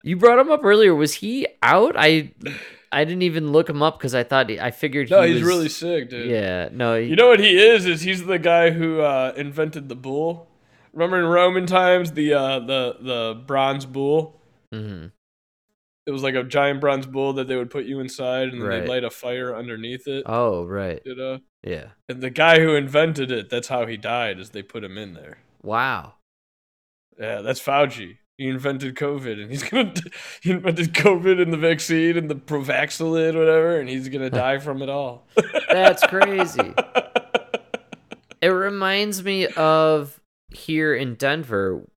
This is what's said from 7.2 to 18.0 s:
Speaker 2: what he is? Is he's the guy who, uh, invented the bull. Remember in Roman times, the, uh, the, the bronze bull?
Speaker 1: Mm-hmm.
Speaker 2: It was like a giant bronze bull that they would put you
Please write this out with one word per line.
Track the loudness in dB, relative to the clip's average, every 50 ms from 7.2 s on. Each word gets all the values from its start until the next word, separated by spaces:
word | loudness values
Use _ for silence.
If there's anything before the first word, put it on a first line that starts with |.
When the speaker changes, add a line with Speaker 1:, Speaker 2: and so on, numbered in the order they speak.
| 8 8
Speaker 2:
what | 8 8
he | 6 6 6 8
is? | 8 8 8 6 4
Is | 0 -2 -2
he's | -2 -4 -4 -4 -2
the | -2 -2 0
guy | 2 4 4 6 4 4
who, | 2 0 -2 -2 0 0
uh, | 2 2 2 0 0 -2 -4
invented | -6 -10 -8 -4 -4 -4 -4 -4 -12 -12 -12
the | -14
bull. | -12 -10 -6 -4 -4 -4 -4 -6 -8 -16 _ _ _ _ _ _ _ _ _
Remember | _ -4 -2 0 2 2
in | 2
Roman | 4 4 6 4 4 4 0 0
times, | 2 2 4 6 6 4 4 2 -2
the, | -2 -2 0 2 2
uh, | 2 2 0 -2 -4
the, | -4 -4 -2 -2 -2 -4 -6 -8
the | -8 -6 -6 -4 -4 -6 -8 -10 -8
bronze | -4 0 0 0 0 -2 -4 -8
bull? | -10 -8 -4 -2 0 0 0 -2 -4 _ _ _ _ _ _ _ _ -12
Speaker 1:
Mm-hmm. | -12 -10 -12 -12 -14 -16 -18 _ _ _ _ _ _ _ _ _ _ _ _ _ _ _ _ _ _ _
Speaker 2:
It | -10
was | -8 -4
like | -4 -2 -2
a | -2
giant | -4 0 0 2 2 2 0 0
bronze | 0 0 0 0 -6
bull | -6 -4 -4 -2 -2 -2
that | -4 -4
they | -4 -4
would | -4 -4 -6
put | -8 -10 -8
you | -8 -8 -10